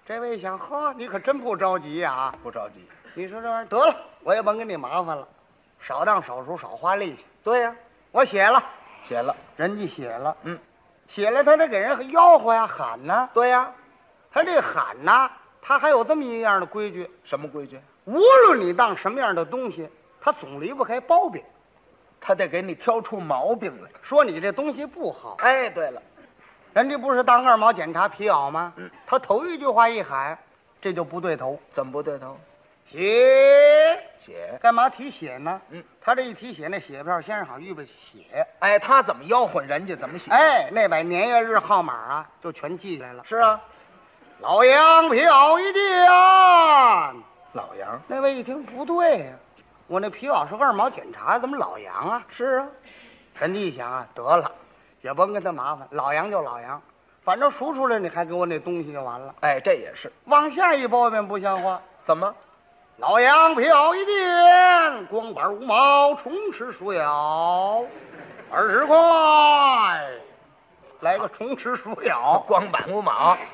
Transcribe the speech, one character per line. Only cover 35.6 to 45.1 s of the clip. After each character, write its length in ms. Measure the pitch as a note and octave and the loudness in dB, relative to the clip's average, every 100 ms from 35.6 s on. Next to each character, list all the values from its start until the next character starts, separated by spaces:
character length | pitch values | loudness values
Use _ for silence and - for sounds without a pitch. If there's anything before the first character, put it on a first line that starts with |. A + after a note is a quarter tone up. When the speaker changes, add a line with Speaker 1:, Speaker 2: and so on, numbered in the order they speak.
| - | -14
Speaker 2:
嗯。 140 | E3+ - _ | -20 -20 _
Speaker 1:
他 140 | - B3+ | -4 -2
这 60 | |
一 120 | B3+ | -4
提 200 | F#3+ B3 | -10 -18
血， 160 | D#3+ D3+ | -14 -12
那 100 | G3 | -12
血 240 | - C#3 | -12 -14
票 160 | D#3 F3 | -8 -6
先 180 | D#3+ G#3+ | -6 -10
生 80 | E3 | -10
好 140 | B2+ | -14
预 140 | F#3 | -16
备 120 | D#3+ C#3 | -16 -18
血。 640 | _ _ - _ C#3 D#3+ - | _ _ -20 _ -8 -8 -4
Speaker 2:
哎， 200 | G3 G#3 | 0 0
他 240 | G#3 C4 | 4 4
怎 100 | - | 4
么 120 | B2 D3+ | -2 -2
吆 200 | A#3+ G#3 | 0 0
喝， 160 | D3 | -2
人 240 | C3+ D3 F#3+ | -4 -6 -6
家 80 | |
怎 140 | D#3 - | -10 -12
么 100 | E3+ | -12
写。 140 | - | 0
Speaker 1:
哎， 380 | A#3+ D#4 B3 D#3+ | 4 4 4 0
那 160 | G#3 G3 | 0 0
把 100 | D#3+ | 0
年 300 | E3+ F3 A3+ | -2 -2 0
月 140 | A#3+ | 0
日 160 | A3+ G#3+ | 2 0
号 240 | - G3 | 2 0
码 100 | D3 | 0
啊， 360 | A#2 A2+ D3 D#3 _ | -6 -8 -8 -10 _
就 100 | E3+ | -16
全 240 | D#3 D3 F3 | -12 -12 -12
记 200 | G3+ D3+ | -12 -14
下 80 | B2+ | -14
来 60 | |
了。 120 | B2 - | -18 -6
Speaker 2:
是 100 | A3+ | 2
啊。 240 | A3+ G#3+ - _ _ _ _ _ _ - | 2 2 -6 _ _ _ _ _ _ -10
Speaker 1:
老 240 | B2 G3 | 0 4
杨 460 | B3+ C#4+ D#4+ E4 | 6 8 8 8
票 500 | D#4+ | 6